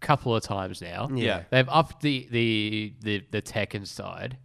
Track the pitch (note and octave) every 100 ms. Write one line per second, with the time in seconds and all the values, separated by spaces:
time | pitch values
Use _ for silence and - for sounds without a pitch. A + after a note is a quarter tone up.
0 | - C#3+ C3 A2+ - G2 F#2+ F#2 F2 F2+
1 | B2+ C3 A#2 F#2 E2+ B2+ C3 D3 D3+ -
2 | D3 C3 A#2 A#2 A#2 A2 G#2+ G#2+ G#2+ -
3 | G#2+ G#2 - G#2+ - A2 G2+ G#2 G2 -
4 | F#2+ F2 - B2+